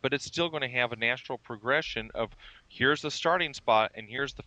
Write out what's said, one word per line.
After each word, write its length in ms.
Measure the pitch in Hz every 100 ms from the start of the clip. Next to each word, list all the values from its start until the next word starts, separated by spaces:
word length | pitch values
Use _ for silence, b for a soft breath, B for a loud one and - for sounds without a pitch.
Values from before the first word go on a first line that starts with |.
but 100 | 131
it's 140 | 139 -
still 220 | 165 170
gonna 200 | 156 131
have 240 | 127 120
a 40 | 113
natural 420 | 117 127 - 127
progression 720 | - 113 117 147 - 117 110
of 160 | - 113 - b b -
here's 340 | - 131 147
the 80 | 151
starting 440 | - 165 175 160
spot 360 | - - 110 107
and 120 | - 107
here's 260 | 123 139
the 80 | -